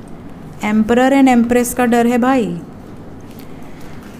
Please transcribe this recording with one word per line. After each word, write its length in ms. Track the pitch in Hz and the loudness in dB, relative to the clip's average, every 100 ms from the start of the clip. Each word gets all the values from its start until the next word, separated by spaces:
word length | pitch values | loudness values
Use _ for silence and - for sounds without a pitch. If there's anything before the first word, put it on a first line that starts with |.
| - - - - - - | -16 -16 -16 -16 -16 -8
एम्परर 500 | 208 220 214 240 262 | -2 0 2 4 4
and 140 | 277 262 | 6 6
एम्प्रेस 440 | 240 233 240 240 | 6 4 2 0
का 120 | - 247 | 0 2
डर 200 | 240 240 | 4 4
है 120 | 247 | 2
भाई, 260 | 247 269 - 175 - - - - - - - - - - - - - - - - | 2 2 0 -4 -10 -16 -16 -16 -16 -16 -16 -16 -16 -16 -16 -14 -14 -14 -16 -18